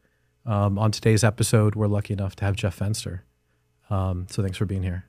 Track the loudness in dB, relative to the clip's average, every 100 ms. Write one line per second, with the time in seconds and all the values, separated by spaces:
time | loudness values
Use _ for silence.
0 | _ _ _ _ -2 2 2 2 0 2
1 | 4 4 4 2 2 4 4 2 0 0
2 | -2 -4 -4 -2 -2 0 -2 -2 -4 -4
3 | -6 -10 -14 _ _ _ _ _ -4 -2
4 | 0 -2 -4 -4 -4 -2 -4 -2 -4 -4